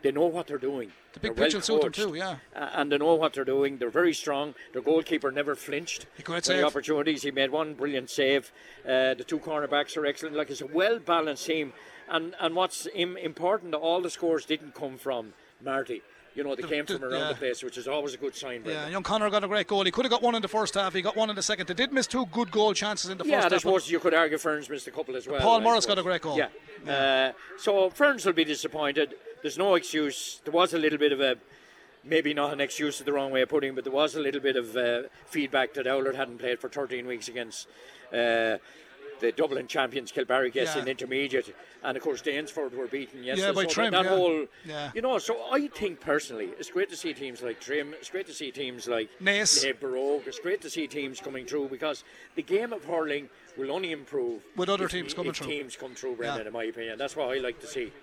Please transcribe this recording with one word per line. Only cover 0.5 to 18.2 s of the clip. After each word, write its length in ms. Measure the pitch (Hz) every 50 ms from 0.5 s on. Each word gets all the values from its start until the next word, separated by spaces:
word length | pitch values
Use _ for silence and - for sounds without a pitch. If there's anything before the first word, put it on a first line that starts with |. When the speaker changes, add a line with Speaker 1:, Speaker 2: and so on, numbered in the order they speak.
| 147
Speaker 1:
doing. 340 | 139 123 135 143 131 117 98 - - _ _ -
Speaker 2:
The 60 | -
big 160 | - - 117
Speaker 1:
They're 100 | 117 139
Speaker 2:
pitch 80 | 156 -
will 80 | 202
suit 120 | - - -
them 20 |
Speaker 1:
well 80 | 156 147 123
coached, 80 | - 190
Speaker 2:
too, 140 | 214 196 151
yeah. 200 | 165 190 190 160 127 - - -
Speaker 1:
uh, 140 | - 147 - -
and 180 | 165 143 147
they 60 | 143
know 160 | 143 147 165 170
what 200 | 156 160 147 -
they're 120 | 139 135
doing. 320 | 135 131 139 139 139 139
They're 120 | 123 123 117
very 220 | 110 156 180 170 151
strong. 400 | - - 156 143 139 147 151 131 - - - -
Their 80 | 127
goalkeeper 480 | 127 143 160 165 160 - 165 147 - 135
never 220 | 131 143 147 147 139
flinched. 520 | - - - 143 147 170 - - - - - -
Speaker 2:
He 80 | - -
great 260 | - 165 170 - -
Speaker 1:
Any 80 | 185 185
Speaker 2:
save. 60 | 151
Speaker 1:
opportunities, 560 | 151 - 143 127 147 156 143 143 160 151 131
he 80 | - 143
made 220 | 131 139 135 131
one 240 | 139 156 160 156 151
brilliant 340 | - 135 147 139 131 127 -
save. 420 | - - 139 135 139 139 131 - - - - - - - -
Uh, 300 | - 131 131 131 131 131
the 100 | 131 165
two 100 | - 165
cornerbacks 580 | 151 - 165 156 147 147 139 143 147 147 - -
are 100 | 160 151
excellent. 280 | 143 143 - 160 160 147
Like, 140 | 151 151 -
it's 120 | 143 -
a 40 | 131
well-balanced 760 | 135 156 170 185 214 233 233 - - 170 165 160 156 143 - -
team. 280 | - 160 160 147 131 - - - - - - - -
And, 260 | - 165 160 170 185 -
and 160 | 175 165 165
what's 320 | 180 185 175 - - - 170 -
im-, 240 | 196 175 180 180
important, 560 | 160 170 156 151 151 165 180 208 214 180 175 156
all 260 | 151 165 165 170 180
the 80 | 180 170
scores 360 | - - 175 165 160 147 -
didn't 280 | - 156 156 156 147 -
come 240 | - 151 135 131
from 360 | 127 - 143 127 120 110 107 98 - - _ _ _
Marty. 400 | 117 139 135 135 131 123 120 98 - - - - - - _
You 80 | 127 143
know, 100 | 139 135
they 60 | 123
Speaker 2:
The, 60 | 127 156
Speaker 1:
came 160 | 156 147 147
Speaker 2:
the, 80 | 156 196 135
Speaker 1:
from 40 | 135
around 160 | 127 131 135
Speaker 2:
yeah. 80 | 151 151
Speaker 1:
the 60 | 143
place, 280 | 123 139 127 120 - 131
which 140 | 123 -
is 80 | - 113
always 280 | 135 139 151 143 143 127
a 40 |
good 160 | 113